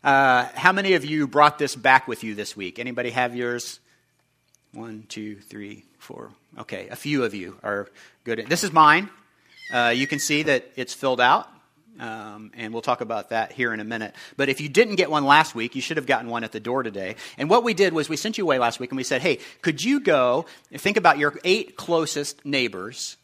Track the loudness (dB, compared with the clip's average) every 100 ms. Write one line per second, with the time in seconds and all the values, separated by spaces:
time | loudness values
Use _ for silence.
0 | 4 4 6 4 2 2 2 4 2 2
1 | 2 -4 0 6 6 4 -6 -2 4 4
2 | 4 -8 -8 -8 -10 -8 -10 -8 -8 -6
3 | -4 -2 -4 -4 -6 -6 -10 -16 _ _
4 | _ _ _ _ _ _ _ -18 -16 -16
5 | -16 -14 -12 -14 -18 -16 -16 -18 _ _
6 | -20 -18 -18 _ _ -18 -12 -12 -12 -12
7 | -4 -2 -2 -4 -12 -10 -8 -6 -8 _
8 | -20 _ -8 -8 -4 -4 0 6 8 8
9 | 4 -14 _ _ _ _ -4 0 2 2
10 | -2 -2 -2 -2 2 0 -2 -12 -10 -4
11 | -2 4 4 4 0 _ _ _ _ -16
12 | -14 -12 -14 -16 -20 -12 -10 -6 -2 -2
13 | -2 -6 -4 -4 -4 -4 -4 -4 -6 -8
14 | -8 -12 -20 -4 -2 -2 0 4 4 2
15 | 0 0 6 6 6 -2 -6 -6 -6 -6
16 | 0 -2 -2 -8 -6 -8 -4 -4 -4 -8
17 | -10 -10 -16 -8 2 2 2 2 2 2
18 | -4 -4 -6 -4 0 2 0 -2 -8 -6
19 | -2 0 0 -2 -6 -6 -4 -2 -2 0
20 | 2 2 4 0 -4 -18 _ -4 -2 4
21 | 4 4 0 -2 0 0 0 -12 -2 0
22 | 0 -4 -8 -10 -4 -2 -2 -4 -12 -12
23 | -14 -14